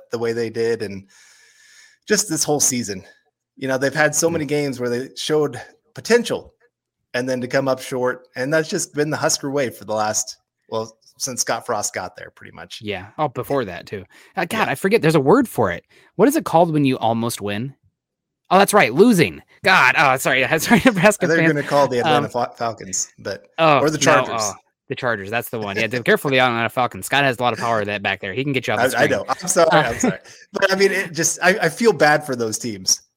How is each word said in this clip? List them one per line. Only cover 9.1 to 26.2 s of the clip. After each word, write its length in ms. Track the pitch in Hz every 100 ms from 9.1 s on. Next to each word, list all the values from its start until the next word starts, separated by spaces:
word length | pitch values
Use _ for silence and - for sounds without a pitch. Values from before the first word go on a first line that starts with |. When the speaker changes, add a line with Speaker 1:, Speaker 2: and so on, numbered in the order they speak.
| 131
Speaker 1:
Husker 320 | 151 156 143
way 180 | 139 123
for 160 | - 95
the 80 |
last, 440 | 107 107 - - - _ _ _
well, 280 | 113 113 _ _ -
since 240 | - 120
Scott 240 | - 120 117
Frost 280 | 107 101
got 220 | 107 90 -
there, 140 | -
pretty 220 | - 98
much. 280 | 87 85 -
Speaker 2:
Yeah. 260 | 107 95 98 -
Oh, 100 | 151
before 380 | 127 117 139 104
that, 220 | 85 -
too. 180 | 101 - _ _ -
Uh, 100 | 175
God, 200 | 220 156
Speaker 1:
Yeah. 40 |
Speaker 2:
I 40 | 139
forget. 260 | 190 220
There's 140 | 165 160
a 40 |
word 300 | 135 233 247
for 220 | - 101
it. 120 | 85 - _ _ -
What 120 | 240
is 80 | 302
it 100 | -
called 260 | 165 180
when 140 | 151 139
you 120 | 131
almost 420 | 113 113 117 -
win? 320 | 101 101 131 - _ _ _ _ _ _ -
Oh, 60 | 185
that's 140 | 202
right. 200 | 208 131
Losing. 480 | 131 240 190 113 73 - _
God. 320 | 190 185 131 131
Oh, 180 | 147 131
sorry. 300 | 160 135 123
<laughs> 120 | 160
Sorry, 220 | - 220 262
Nebraska 400 | 196 202 208 175
Speaker 1:
I 40 |
thought 60 | 165
you 40 |
were 60 | 160
Speaker 2:
fans. 40 |
Speaker 1:
gonna 140 | 147 139
call 200 | 143 135
the 100 | 123
Atlanta 280 | 160 147 139
Speaker 2:
Um, 40 |
Speaker 1:
Fa-, 220 | 120 127 -
Falcons, 560 | 117 107 95 92 - -
but, 280 | 110 98 - -
Speaker 2:
oh, 220 | 160 139
Speaker 1:
or 100 | 143
the 80 | 151
Speaker 2:
no, 40 |
Speaker 1:
Chargers. 320 | 135 131 127 113
Speaker 2:
oh, 160 | 104 92 _ _ -
the 80 | 131
Chargers. 340 | 123 110 98
That's 180 | 117 120
the 100 | 117
one. 160 | 104 98
Yeah, 120 | 110
be 120 | 123
careful, 280 | 117 208